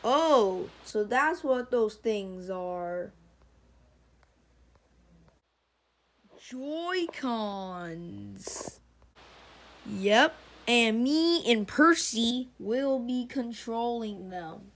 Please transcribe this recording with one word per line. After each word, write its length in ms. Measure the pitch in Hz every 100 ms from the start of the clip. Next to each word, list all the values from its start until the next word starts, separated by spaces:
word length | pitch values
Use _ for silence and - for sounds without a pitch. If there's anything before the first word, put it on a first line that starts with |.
Oh, 640 | 220 285 330 277 202 185 180 -
so 200 | - 214
that's 400 | 208 247 302 339
what 260 | 285 254 247
those 240 | 240 220 220
things 540 | 233 208 190 185 180
are. 640 | 185 180 180 175 180 202 _ _ _ _ _ _ _ _ _ _ _ _ _ _ _ _ _ _ _ _ 170 165 _ _ _ _ _ _ _ _ _ _ - -
Joy-Cons. 2250 | 254 277 320 339 370 339 - 262 226 208 196 190 180 175 165 170 202 202 196 - - - - _ _ _ - - - - - - - -
Yep, 500 | 202 196 220 311 - - - -
and 360 | 240 226 226
me 480 | 254 311 330 339 -
and 160 | 226 196
Percy 840 | - 320 320 - 226 233 247 254 _
will 400 | 196 247 277 262
be 260 | 240 254 240
controlling 1040 | 269 240 214 - 226 240 233 220 196 185
them. 420 | 185 160 175 196